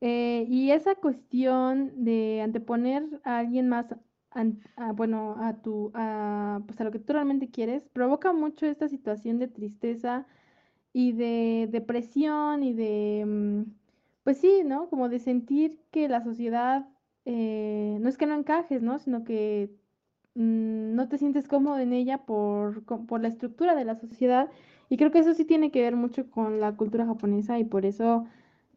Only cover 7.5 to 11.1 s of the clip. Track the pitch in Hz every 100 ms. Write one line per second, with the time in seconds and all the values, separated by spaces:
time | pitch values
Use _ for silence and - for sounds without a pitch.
7.5 | - 226 269 - 254 247 285 381 330 302
8.5 | 302 311 294 302 277 214 214 233 233 247
9.5 | 214 208 208 233 233 240 247 269 _ _
10.5 | _ _ _ _ 254 247